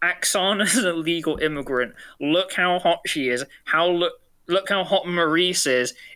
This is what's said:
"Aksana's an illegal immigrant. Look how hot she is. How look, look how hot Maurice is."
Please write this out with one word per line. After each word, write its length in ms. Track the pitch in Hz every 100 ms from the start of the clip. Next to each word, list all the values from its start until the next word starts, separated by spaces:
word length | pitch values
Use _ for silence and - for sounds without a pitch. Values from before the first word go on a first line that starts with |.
"Aksana's 720 | 175 - - 196 190 202 208 240
an 100 | 185
illegal 520 | 165 160 170 160 147
immigrant. 580 | 156 147 139 127 120 - - -
Look 340 | 143 170 185
how 240 | 185 180 180
hot 200 | 175 170 -
she 220 | 151 127
is. 140 | 123 143 - -
How 220 | 156 175
look, 240 | 175 170 - _ _ -
look 220 | 190 190
how 140 | 196
hot 240 | 160 196 175
Maurice 580 | 175 160 160 180 175 143
is." 280 | 127 123 - -